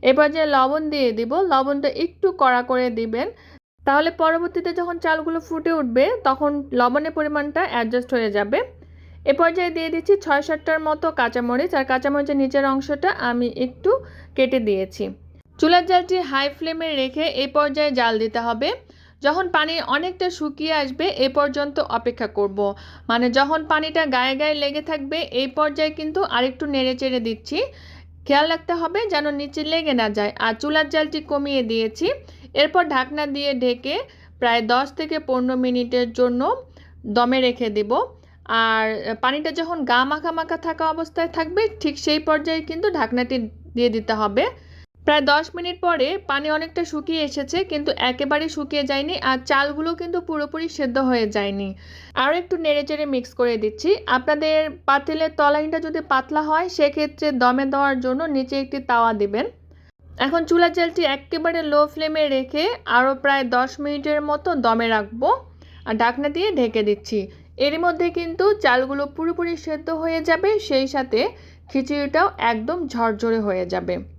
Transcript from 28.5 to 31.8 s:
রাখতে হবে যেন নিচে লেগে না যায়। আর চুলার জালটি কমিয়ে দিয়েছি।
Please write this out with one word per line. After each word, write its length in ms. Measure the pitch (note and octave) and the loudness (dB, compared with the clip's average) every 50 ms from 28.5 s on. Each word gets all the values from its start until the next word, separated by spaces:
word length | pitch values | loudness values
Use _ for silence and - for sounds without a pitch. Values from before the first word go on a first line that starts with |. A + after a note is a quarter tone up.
| E4 | 0
রাখতে 200 | E4 E4 - F4 E4+ | -2 -2 -4 -2 -2
হবে 200 | E4 D#4+ F4 G4+ A#4 G#4+ F4+ | -2 -2 -2 -2 -2 0 0
যেন 140 | D4 D4 D4 D4 C#4+ | 0 0 0 -4 -4
নিচে 220 | C#4+ C#4 C#4+ D#4 D4+ D#4 D#4+ | -6 -6 -6 -6 -4 -2 -2
লেগে 220 | E4 D#4+ D#4 C4+ | 0 0 2 2
না 120 | A#3+ A3 G#3+ G#3 | 2 2 0 0
যায়। 160 | G#3+ G#3 G#3 - - - | 0 -2 -2 -2 -2 -2
আর 80 | A3+ A3 A3+ | -2 -2 -2
চুলার 280 | - D4 D4+ D#4 D#4 D4 - | -2 0 2 0 0 2 0
জালটি 280 | D#4 D#4 D4+ D#4 D#4 - - | 0 0 0 -4 -8 -4 -2
কমিয়ে 320 | D4 C#4+ C#4+ C#4+ C#4 C4+ B3 A3 | -2 -2 -2 0 0 0 0 0
দিয়েছি। 360 | A3+ A3+ | 0 0